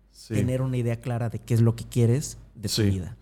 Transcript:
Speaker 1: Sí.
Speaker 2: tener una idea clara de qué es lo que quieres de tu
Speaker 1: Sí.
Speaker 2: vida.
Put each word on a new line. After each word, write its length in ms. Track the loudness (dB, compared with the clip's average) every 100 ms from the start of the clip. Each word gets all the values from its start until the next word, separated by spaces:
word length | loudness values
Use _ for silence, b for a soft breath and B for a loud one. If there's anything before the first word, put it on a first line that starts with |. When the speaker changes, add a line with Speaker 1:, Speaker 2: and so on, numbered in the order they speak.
| _
Speaker 1:
Sí. 220 | -20 -4 0
Speaker 2:
tener 260 | 0 0
una 160 | -2 -2
idea 220 | -2 -4
clara 280 | -4 -4 -4
de 100 | -6
qué 140 | 0
es 80 | 4
lo 140 | 4 2
que 100 | -2
quieres 520 | 2 4 2 -2 -10 -18 -10
de 140 | -4
tu 60 | 0
Speaker 1:
Sí. 80 |
Speaker 2:
vida. 340 | 2 0 -4 -12